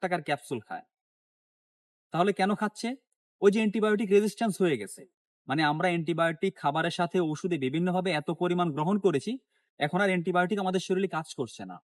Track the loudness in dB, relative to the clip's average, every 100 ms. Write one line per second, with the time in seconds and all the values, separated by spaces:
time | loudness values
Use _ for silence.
0 | -4 -4 -2 -6 -4 -8 -6 -14 -14 _
1 | _ _ _ _ _ _ _ _ _ _
2 | _ 0 2 2 0 0 -4 -4 -6 -8
3 | _ _ _ _ 4 4 2 2 2 2
4 | 4 4 4 0 -2 0 0 0 -4 -14
5 | -20 _ _ _ -4 0 2 2 0 0
6 | -2 0 0 0 -4 -2 -2 0 0 0
7 | 0 0 0 -2 -4 -2 -2 0 0 0
8 | 0 -2 -2 -2 0 0 0 0 0 2
9 | 2 2 -2 -8 -12 _ _ -4 -2 2
10 | 2 2 0 2 2 0 -2 -2 -2 -2
11 | -2 -4 -8 -8 -8 -8 -14 -14